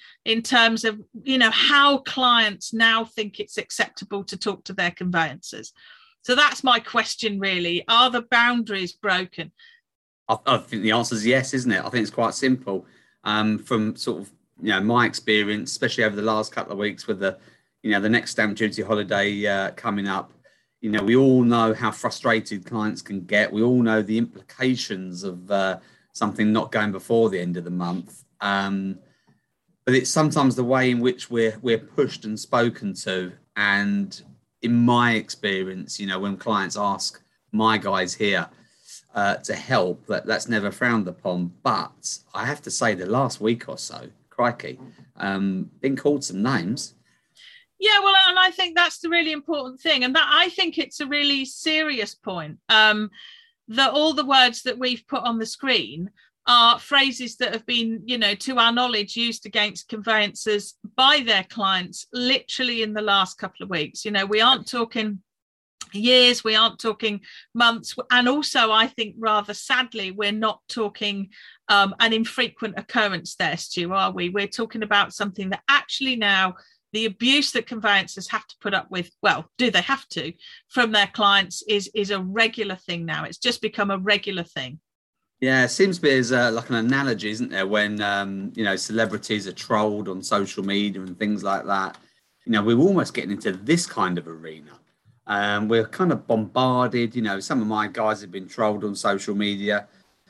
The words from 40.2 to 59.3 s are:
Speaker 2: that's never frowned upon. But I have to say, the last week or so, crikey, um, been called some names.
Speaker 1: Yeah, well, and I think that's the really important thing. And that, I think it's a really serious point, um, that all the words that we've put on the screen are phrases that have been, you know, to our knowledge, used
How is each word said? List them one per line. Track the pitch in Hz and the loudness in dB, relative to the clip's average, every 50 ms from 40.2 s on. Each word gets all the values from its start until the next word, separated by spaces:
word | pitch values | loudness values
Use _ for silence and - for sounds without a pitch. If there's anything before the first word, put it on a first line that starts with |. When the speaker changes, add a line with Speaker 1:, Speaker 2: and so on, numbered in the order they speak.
| - | -2
Speaker 2:
that's | - 110 - - - | -2 -2 -2 -2 -2
never | 117 107 101 101 | -2 -2 -2 -2
frowned | 95 - 123 123 117 110 101 90 | -4 -2 0 0 2 0 0 -2
upon. | 85 - - 98 90 90 90 87 - _ - | -6 -8 -4 -4 -2 -2 -2 -4 -6 _ -2
But | 131 110 92 80 - _ _ - - - - _ _ - | -2 -2 -2 -4 -8 _ _ -12 -12 -12 -12 _ _ -10
I | 95 107 | -6 -6
have | 127 147 143 - | -6 -6 -6 -8
to | - | -8
say, | - - 127 113 104 | -4 -2 0 0 0
the | 92 92 | -2 -2
last | 95 110 127 139 120 - - | -2 0 0 0 -2 -2 -2
week | 104 110 117 117 - - | -2 -2 -2 -2 -4 -12
or | - - | -12 -12
so, | - - - - 62 - - _ _ _ | -12 -14 -14 -14 -16 -18 -20 _ _ _
crikey, | _ - 120 120 117 - - 69 64 - - - - - - _ _ - | _ -2 0 0 -2 -4 -10 -14 -12 -14 -16 -20 -20 -20 -20 _ _ -6
um, | - 98 98 98 98 98 95 95 - - _ - | -4 -4 -2 0 0 -2 -2 -2 -6 -8 _ -4
been | - 135 135 131 | -2 -2 -2 0
called | - 143 147 143 139 | 0 0 0 0 -2
some | - 90 95 | -6 -4 -2
names. | 104 127 139 104 82 90 120 151 - - _ _ _ _ _ _ _ _ _ _ - - - - _ _ _ - | -2 0 0 0 -2 -2 -4 -6 -8 -12 _ _ _ _ _ _ _ _ _ _ -20 -20 -20 -20 _ _ _ -2
Speaker 1:
Yeah, | 392 427 415 403 | 2 2 4 4
well, | 392 392 392 381 381 370 | 4 6 6 6 6 6
and | 349 370 | 6 6
I | 370 370 | 4 4
think | 359 - 370 349 320 | 4 0 -4 -2 2
that's | 349 349 330 - - | 2 2 2 0 -4
the | - 330 | -4 -2
really | 339 339 320 320 311 | 0 0 0 0 -2
important | 294 285 - 330 294 254 254 254 262 | -6 -4 -4 -4 -4 -4 -8 -10 -4
thing. | - 330 302 262 247 | 0 0 0 2 2
And | 254 262 | 2 2
that, | 320 302 - | 2 4 4
I | 302 311 359 370 | 4 4 4 2
think | - - 370 330 - 320 | 0 -2 -2 -2 -2 -4
it's | 277 - - - | -6 -6 -6 -10
a | 302 262 | -6 -4
really | 285 294 285 285 277 269 269 | -2 0 0 0 0 0 -4
serious | 262 - - - 320 311 311 311 302 285 240 202 - - | -6 -8 -6 -4 0 0 0 0 0 -2 -4 -4 -6 -8
point, | _ - 214 185 175 156 151 156 - _ - | _ -10 -8 -8 -8 -8 -10 -14 -10 _ 4
um, | 220 220 214 214 214 214 214 202 _ - - - - - _ _ _ _ _ - | 6 6 8 6 6 2 0 -6 _ -14 -20 -20 -20 -20 _ _ _ _ _ -8
that | 220 240 269 262 | 0 2 2 2
all | 226 294 302 320 311 | 4 4 2 2 2
the | 277 285 | 0 0
words | 262 277 262 254 247 240 - - | 4 4 6 6 4 2 -2 -6
that | 262 247 247 | -6 -4 -2
we've | 254 254 247 226 _ - | -2 -4 -4 -4 _ -6
put | 277 254 202 | -6 -4 -2
on | 240 233 226 | -2 -2 -2
the | 220 | -4
screen | 226 - - - 269 247 208 139 101 131 160 180 202 _ _ _ _ _ _ - 247 | -6 -8 -6 -2 0 0 0 0 -4 -8 -10 -10 -12 _ _ _ _ _ _ 0 4
are | 240 240 233 233 233 233 | 6 6 8 6 6 4
phrases | - - 285 269 269 269 240 - 247 233 - - | 0 0 2 2 2 2 0 -6 -10 -10 -6 -4
that | 254 214 - | -4 -4 -4
have | 220 226 | -6 -6
been, | - 240 233 233 226 226 220 170 | -4 -2 -2 -2 -2 -4 -6 -6
you | 226 247 233 | -6 -4 0
know, | 220 202 208 | 0 0 0
to | 202 - 269 262 240 | -2 -4 -4 2 4
our | 226 233 | 4 4
knowledge, | 233 247 254 247 226 214 208 208 - 233 | 4 2 0 0 0 -2 -4 -4 -4 -4
used | 233 233 | -4 -4